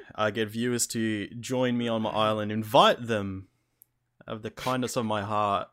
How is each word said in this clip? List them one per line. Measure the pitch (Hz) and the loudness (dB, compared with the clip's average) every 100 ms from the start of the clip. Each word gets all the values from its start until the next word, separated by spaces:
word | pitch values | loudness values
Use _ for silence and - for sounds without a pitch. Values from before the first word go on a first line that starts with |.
| - | -10
I | - 107 | -2 0
get | 107 107 | 0 -2
viewers | 113 123 120 - | -2 0 0 -2
to | 117 113 107 98 120 | -2 -2 -2 -6 -10
join | 113 127 127 120 | -4 0 2 0
me | 120 | 0
on | 113 | 0
my | 110 | 0
island, | 107 107 107 104 | 2 2 0 -2
invite | 107 110 135 208 185 117 | -4 4 6 6 4 0
them | 110 98 95 95 _ _ _ _ _ _ _ - | -2 -2 -8 -12 _ _ _ _ _ _ _ -14
of | 113 | -12
the | 110 | -12
kindness | - - 127 120 131 | -6 -4 -2 -2 -2
of | 110 | -2
my | 107 | -2
heart | 101 107 104 98 - | 0 0 2 0 -4